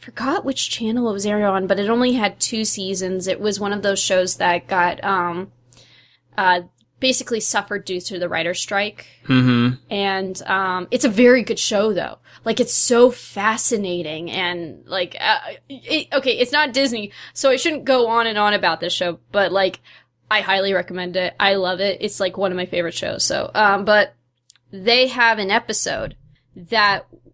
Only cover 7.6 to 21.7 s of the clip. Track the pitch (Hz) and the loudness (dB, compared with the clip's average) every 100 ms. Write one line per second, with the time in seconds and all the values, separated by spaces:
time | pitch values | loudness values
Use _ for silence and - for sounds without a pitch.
7.6 | 196 202 196 180 180 185 175 165 165 180 | -2 -6 -6 -8 -8 -6 -4 -2 -4 -4
8.6 | - 202 208 - - _ - 127 127 120 | -4 -2 -4 -6 -20 _ 0 4 4 4
9.6 | 120 127 - 202 196 190 190 185 - 190 | 2 0 -6 -4 -2 -2 -4 -6 -2 -2
10.6 | 190 180 180 247 269 196 247 254 220 226 | 0 -4 -2 0 2 6 6 6 2 -4
11.6 | - 202 220 180 147 - _ - 226 226 | -2 0 0 0 -4 -10 _ -10 -4 -2
12.6 | 240 - - 240 247 240 - 208 208 226 | 0 2 4 6 6 4 -8 -2 0 0
13.6 | - 220 190 175 156 156 170 131 175 175 | 0 0 -2 -4 -6 -8 -8 -4 -4 -4
14.6 | 165 85 - 190 180 - - 202 - - | -8 -14 -8 -6 -6 -4 0 0 -2 -14
15.6 | - 269 - 208 - 285 269 220 240 294 | -16 -14 -4 -4 -2 -2 0 0 0 0
16.6 | 302 240 277 233 202 - - - 269 262 | 0 0 0 -2 -8 -14 -16 -2 2 2
17.6 | 330 302 226 262 233 233 226 208 208 202 | 0 -2 2 2 4 2 2 2 2 2
18.6 | 185 160 180 - 180 165 _ 202 185 190 | 2 0 -2 -4 -4 -6 _ 0 2 2
19.6 | 190 - - - _ _ - 214 190 190 | 0 -2 -14 -20 _ _ -2 -2 0 0
20.6 | 196 185 - 180 180 180 180 - 196 196 | 0 -2 -2 -8 -6 -4 -4 0 2 2
21.6 | 180 | 0